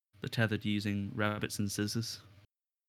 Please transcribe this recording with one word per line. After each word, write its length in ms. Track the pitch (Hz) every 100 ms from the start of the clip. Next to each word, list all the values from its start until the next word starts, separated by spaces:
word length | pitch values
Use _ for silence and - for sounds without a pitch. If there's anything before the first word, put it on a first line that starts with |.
| _ -
the 80 | -
tethered 360 | - 110 104
using 480 | 107 104 104 101 98
rabbits 440 | - 107 104 107 -
and 120 | 101
scissors. 500 | - 104 117 113 - - - - _ _ _